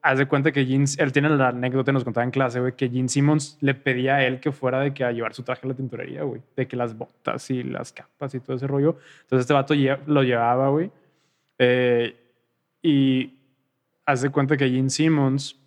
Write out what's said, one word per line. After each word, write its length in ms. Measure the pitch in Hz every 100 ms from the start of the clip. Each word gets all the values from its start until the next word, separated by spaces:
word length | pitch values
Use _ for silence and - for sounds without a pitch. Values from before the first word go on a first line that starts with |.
haz 160 | 160 135
de 100 | 139
cuenta 240 | 147 143
que 140 | 139 131
Gene, 180 | 135 139 143
él 140 | 147
tiene 160 | 135 147
la 200 | 147 135
anécdota, 440 | 123 127 131 131
nos 100 | 139
contaba 220 | 123 117 120
en 60 |
clase, 280 | 123 131 120
güey, 160 | 127 120
que 140 | 127
Gene 180 | 123 127
Simmons 500 | 143 143 151 147 -
le 120 | 139
pedía 420 | 139 - 123 131 139
a 100 | 131
él 160 | 127
que 100 | 151
fuera 300 | 139 127 131
de 120 | 139
que 120 | 139 127
a 80 |
llevar 200 | 117 113
su 100 | -
traje 180 | 123 127
a 60 | 131
la 60 | 131
tintorería, 480 | 131 120 131 135
güey. 180 | 147 127 - -
De 100 | 131
que 80 | 127
las 220 | 120 110
botas 520 | 120 _ - 123 -
y 120 | 127
las 300 | 127 127 127
capas 420 | - - _ 139 135
y 60 |
todo 160 | - 131
ese 100 | 135
rollo. 300 | 139 143 165 - -
Entonces 200 | _ 131 123
este 80 |
vato 200 | 143 135
lle-, 260 | 151 135 139 139
lo 160 | 147
llevaba, 440 | 131 120 117 123 135
güey. 220 | 143 185 _ _ _ _ _ _ _
Eh, 560 | 123 127 123 120 117 - _ _ _ _ _ _
y 500 | 170 143 135 131 127 _ _ _ _ _ _ _ -
haz 160 | 123
de 80 | 139
cuenta 280 | 143 135 147
que 120 | 135
Gene 200 | 127 131
Simmons 680 | - 160 156 135 139 139 -